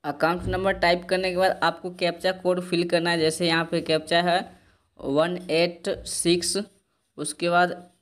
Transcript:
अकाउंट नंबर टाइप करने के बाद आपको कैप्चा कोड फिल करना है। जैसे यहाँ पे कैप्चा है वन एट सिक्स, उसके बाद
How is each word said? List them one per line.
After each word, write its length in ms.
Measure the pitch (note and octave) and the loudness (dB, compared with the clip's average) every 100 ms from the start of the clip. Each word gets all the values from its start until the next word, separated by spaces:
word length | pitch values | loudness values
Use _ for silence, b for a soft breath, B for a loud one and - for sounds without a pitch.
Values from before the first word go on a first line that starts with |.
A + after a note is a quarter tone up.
अकाउंट 380 | D3 C#3+ D#3+ F3+ | -8 0 0 0
नंबर 300 | F#3+ F#3 F#3+ | -2 0 0
टाइप 320 | F#3 F3 F3 | 2 2 2
करने 260 | F3+ F#3 F#3 | 0 -2 0
के 60 | F3+ | 2
बाद 240 | F#3 - | 2 2
आपको 280 | E3 E3+ F#3 | 0 -2 -12
कैप्चा 420 | F3+ F3 E3+ F#3 | -2 -2 0 -2
कोड 280 | F#3 F3+ F3+ | 0 0 0
फिल 280 | F3+ E3+ E3+ | 0 -2 2
करना 220 | F3 E3+ | 2 2
है। 80 | E3+ | 2
जैसे 280 | D#3+ D#3 E3+ | 2 2 0
यहाँ 220 | E3 E3 | 2 0
पे 100 | E3+ | -4
कैप्चा 420 | E3 D#3 D#3 E3+ | 0 -2 2 2
है 280 | F3 F3+ - b b b b - | 4 0 -2 b b b b -10
वन 380 | C3+ C#3+ E3+ F3+ F3+ | -2 0 0 -2 -2
एट 540 | D#3+ F3 F3 G3 - | 0 0 -2 -6 -6
सिक्स, 540 | - - E3+ F3 F3 G3 G#3 _ _ _ _ - | -6 -2 0 0 0 -4 -6 _ _ _ _ -10
उसके 340 | D3 - F3 | -10 -4 0
बाद 400 | F3 F3+ - - _ | 2 2 -2 -14 _